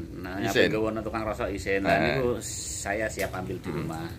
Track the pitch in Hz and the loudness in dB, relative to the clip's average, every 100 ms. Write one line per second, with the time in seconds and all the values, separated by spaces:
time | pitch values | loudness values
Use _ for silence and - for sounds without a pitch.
0 | 82 - 92 95 117 123 90 107 110 110 | -2 -8 -6 -2 2 6 6 4 0 0
1 | 107 110 110 101 104 98 101 98 85 76 | -4 -2 -2 -2 -2 -2 0 2 4 4
2 | 78 73 123 110 - - - - 101 104 | 4 4 2 0 -4 -8 -6 -6 -2 -2
3 | 110 - 95 92 92 92 90 80 82 80 | -2 -2 -2 -2 -4 -6 -4 -4 -4 -6
4 | 82 | -8